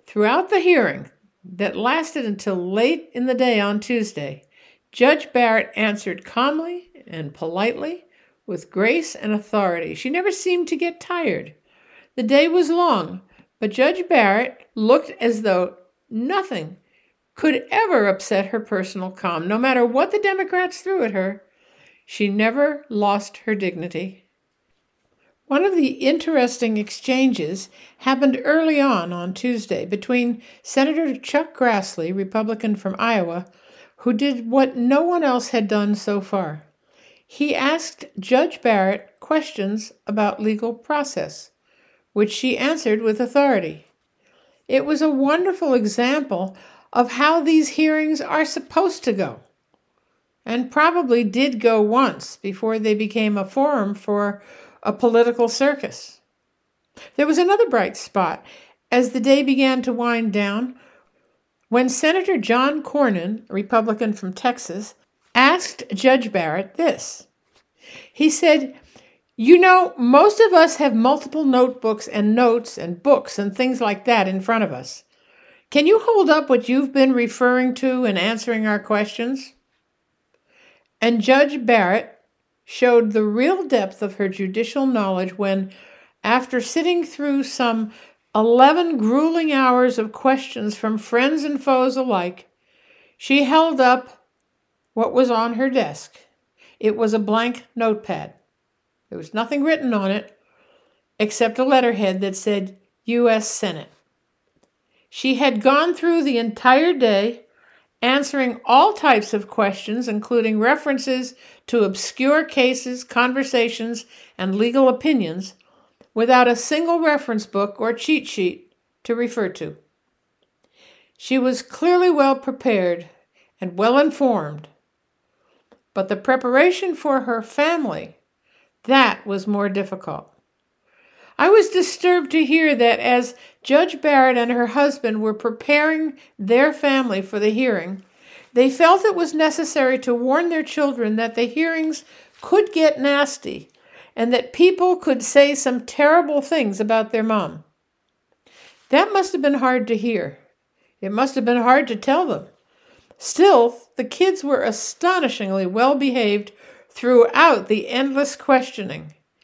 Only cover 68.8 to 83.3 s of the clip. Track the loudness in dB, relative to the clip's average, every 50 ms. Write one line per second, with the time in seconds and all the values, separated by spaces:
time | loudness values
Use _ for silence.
68.8 | _ _ _ -20 _ _ _ _ _ _ _ 2 8 8 10 10 10 8 6 6
69.8 | 4 2 -2 0 2 6 8 8 8 6 6 6 4 6 8 6 6 6 4 0
70.8 | 0 0 2 2 2 2 2 0 -2 -6 -4 -2 0 2 4 4 2 2 0 -2
71.8 | -4 -4 -4 -4 -6 -6 -4 0 2 2 4 4 4 4 2 0 -2 -6 -12 -10
72.8 | -8 -8 -8 -2 2 4 4 4 2 -2 -8 -8 -6 -6 -4 -2 -2 -2 -2 -2
73.8 | -2 -2 -2 -2 0 0 2 2 2 0 -2 -4 -2 -2 -2 0 -2 -2 -6 -8
74.8 | -12 -14 -18 -20 _ _ _ _ _ _ _ _ _ _ _ _ _ -2 0 2
75.8 | 4 6 4 4 4 2 2 4 4 4 4 2 2 2 0 0 0 0 0 0
76.8 | 0 0 2 2 2 4 2 0 0 -2 -2 0 0 2 2 2 0 -2 -2 -2
77.8 | -2 -2 -2 0 0 0 0 0 0 -2 -2 -4 -4 -4 -4 -2 -2 -2 -2 -2
78.8 | -2 -2 -2 -2 -2 -4 -6 -8 -6 -6 -6 -8 -10 -14 _ _ _ _ _ _
79.8 | _ _ _ _ _ _ _ _ _ _ _ _ _ _ _ _ _ _ _ _
80.8 | _ _ _ -2 0 0 0 2 2 4 4 4 4 2 0 -4 0 2 4 4
81.8 | 4 2 0 0 -2 -6 -16 _ _ _ _ _ _ _ _ _ _ -14 -4 0
82.8 | 2 4 6 4 4 2 0 0 0 0